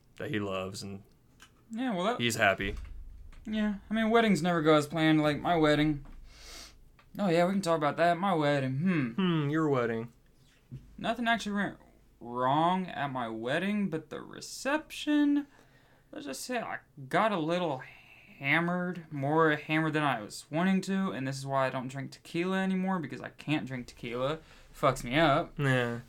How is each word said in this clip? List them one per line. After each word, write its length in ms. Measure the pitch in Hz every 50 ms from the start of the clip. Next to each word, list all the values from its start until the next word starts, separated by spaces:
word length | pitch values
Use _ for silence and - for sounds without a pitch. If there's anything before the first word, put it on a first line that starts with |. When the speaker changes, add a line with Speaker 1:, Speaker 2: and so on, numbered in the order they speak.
| _ _ _
Speaker 1:
that 140 | - 101 -
he 80 | - 107
loves, 420 | 101 98 95 95 95 95 98 -
and 220 | 104 98 98 95 - _ _ _ _ _ _ - - - _ _ _ -
Speaker 2:
Yeah, 240 | 226 226 262 254 202
well, 120 | 175 180
that 140 | 214 247 -
Speaker 1:
he's 160 | 120 120 113
happy. 380 | 123 107 98 95 - 98 98 98 - - - - - - - - - - - - - -
Speaker 2:
Yeah, 300 | 220 214 220 214 214 202 202 - -
I 20 | 208
mean, 160 | 226 220 220
weddings 320 | 233 233 226 220 185 147
never 220 | 165 180 175 170 151
go 100 | 160 156
as 140 | 151 143
planned. 340 | 139 170 165 156 160 156 156
Like, 180 | 151 151 147 131
my 160 | - 165 175
wedding. 480 | 165 156 151 147 147 151 156 147 139 - - - - - - - - - - - - - - - - - - _ - - - - -
Oh, 100 | 208 185
yeah, 160 | 160 170 175
we 60 | 180
can 100 | 196 202
talk 160 | 190 170 165
about 200 | 160 151 143 139
that. 200 | - 165 175 170
My 160 | 165 190 202 180
wedding. 400 | 156 147 143 143 139 131 131 131 139
Hmm. 300 | 170 190 175 156 131 117 117 - 190 180 165 156 147
Speaker 1:
Hmm, 60 | 143
your 180 | 151 160 160 147
wedding. 400 | 139 123 120 117 113 113 117 117 - _ _ _ _ _ _ _ _ _ _ - - - - - -
Speaker 2:
Nothing 300 | - - 208 226 240 240
actually 280 | 233 233 - - 208 202
went 180 | 208 190 156 - - - - _ _ _ _ _ -
wrong 680 | - 117 120 123 127 131 139 156 165 175 185 190 185
at 240 | 170 - - 139 143
my 180 | 131 131 120 113
wedding, 600 | 113 110 113 123 147 170 185 196 208 208 202 170
but 200 | 160 156 160 -
the 100 | - 67
reception, 1300 | 58 - 50 - - - - - - 262 294 302 311 - - - - 294 294 294 294 285 285 294 285 - - - - _ _ _ _ _ _ _ _ _
let's 140 | - - 277
just 160 | 285 262 - -
say 140 | - 247
I 200 | 233 196 180 120 - - _ _ 143 135
got 240 | 131 156 175 214 220
a 60 | 208
little 460 | 175 151 160 175 180 180 160 135 131 - - - - - - - - - - - -
hammered, 640 | 139 139 151 165 170 175 180 180 180 180 180 180 160 -
more 400 | 143 139 135 143 156 160 160 156 151
hammered 380 | 151 - - 156 156 160 156 147
than 100 | 156 151
I 180 | 139 123 110
was 240 | 104 92 - - - -
wanting 320 | 143 160 180 190 190 185
to, 300 | 185 185 196 190 190 190
and 160 | 98 123 135
this 100 | 135 139
is 80 | 135 135
why 220 | 139 139 135 135
I 20 | 131
don't 180 | 131 131 120
drink 240 | 131 131 139 131 131
tequila 460 | - - - - - 165 175 185 190
anymore, 400 | 190 190 190 190 185 185 190 190 175
because 220 | 147 127 127 120
I 80 | 120 -
can't 380 | - - - 143 151 151 -
drink 180 | 127 131 123 120
tequila. 520 | - - - - 120 113 123 131 139 156 160 - - - - - - -
Fucks 260 | - 151 139 127 - -
me 140 | 120 127
up. 360 | 156 165 147 135 160 170 - - -
Speaker 1:
Yeah. 400 | 143 135 131 127 120 120 120 120 -